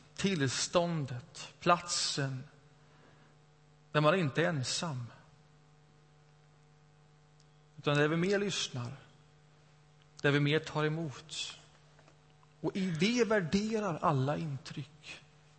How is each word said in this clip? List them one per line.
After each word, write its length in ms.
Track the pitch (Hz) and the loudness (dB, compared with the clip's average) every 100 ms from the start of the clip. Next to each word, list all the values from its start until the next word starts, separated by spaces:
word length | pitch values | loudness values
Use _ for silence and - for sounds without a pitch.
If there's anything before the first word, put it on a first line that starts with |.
| - - | -14 -2
tillståndet, 1400 | 196 185 135 - - 180 170 165 135 123 - - - - | 0 2 0 0 0 2 2 0 -4 -8 -12 -16 -16 -2
platsen 840 | 175 175 - - - - 135 131 - - - - - - - - - - _ _ _ - _ | 2 2 2 -4 -2 -2 -4 -6 -12 -20 -20 -20 -20 -20 -20 -20 -20 -20 _ _ _ -20 _
där 100 | 151 | 2
man 180 | 151 190 | 4 4
inte 240 | 151 147 | 2 2
är 60 | 175 | 0
ensam. 560 | 156 123 - 175 127 117 - - - - _ _ _ _ - - - - - _ _ - - - - - - _ - - - _ - | 0 -2 -4 -4 -6 -10 -14 -20 -20 -20 _ _ _ _ -20 -20 -20 -20 -20 _ _ -20 -20 -20 -20 -20 -20 _ -20 -20 -20 _ -6
Utan 200 | 151 147 | 0 4
där 100 | 151 | 4
vi 100 | 165 | 4
mer 220 | 180 202 | 2 2
lyssnar, 520 | 208 - - 127 120 139 - - - - - - - - - - - - | 0 -2 -4 -6 -8 -10 -18 -20 -20 -20 -20 -20 -20 -20 -20 -20 -20 -2
där 100 | 147 | 2
vi 80 | 143 | 4
mer 200 | 147 156 | 4 2
tar 260 | 156 156 151 | 0 -2 -2
emot. 760 | 156 165 123 - - - - - - - - - - - - - - | -2 -6 -10 -12 -10 -10 -12 -20 -20 -20 -20 -20 -20 -20 -20 -20 -8
Och 140 | 156 202 | -4 -2
i 160 | 190 | -2
det 340 | 160 196 247 214 | 2 2 2 2
värderar 720 | 220 160 196 220 220 208 156 | 2 2 0 0 -2 -2 0
alla 360 | - 139 131 165 | 0 2 2 -2
intryck. 840 | 165 135 - - 139 - - - - - - | -4 -8 -10 -12 -12 -16 -18 -18 -20 -20 -20